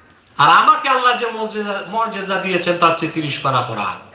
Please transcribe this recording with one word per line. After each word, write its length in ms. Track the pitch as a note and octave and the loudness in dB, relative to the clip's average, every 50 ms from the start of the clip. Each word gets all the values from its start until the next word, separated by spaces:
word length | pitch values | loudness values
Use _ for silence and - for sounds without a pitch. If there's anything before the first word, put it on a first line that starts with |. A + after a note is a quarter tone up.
| _ _ _ _ _ _ _ | _ _ _ _ _ _ _
আর 120 | - C#3+ D#3 | 2 4 6
আমাকে 400 | F3 F#3+ - - - - - C#4+ | 6 6 6 6 4 4 2 0
আল্লাহ 280 | B3+ B3+ B3 B3 A#3+ | 0 2 2 2 0
যে 140 | G#3 A#3+ A3+ | 0 -2 -6
মুজিজা, 520 | A3 A3 A3 G#3 G3+ G#3+ G#3 G#3 G3 F#3+ - | -4 -6 -6 -6 -6 -6 -6 -6 -6 -8 -8
মুজিজা 540 | E3+ G3+ A3+ A3+ A3 F#3+ G3 F#3+ F#3 F#3+ F#3 | -6 -4 -4 -2 -2 -4 -6 -6 -4 -4 -4
দিয়েছেন, 360 | F3 F#3 F#3 E3+ E3+ F3 E3+ | -2 -2 -2 0 0 -2 0
তার 200 | E3+ F3 E3 E3 | 2 2 2 2
চেয়ে 140 | E3 E3 D3+ | 0 -4 -4
তিরিশ 280 | - D#3+ D3+ C#3+ B2+ - | -4 -4 -4 -4 -6 -4
পারা 220 | - C#3+ B2+ A#2+ | -2 -2 -2 -2
কোরআন। 360 | - B2 A2+ G#2 F#2+ - - - - - | -2 -4 -6 -6 -6 -6 -8 -10 -14 -20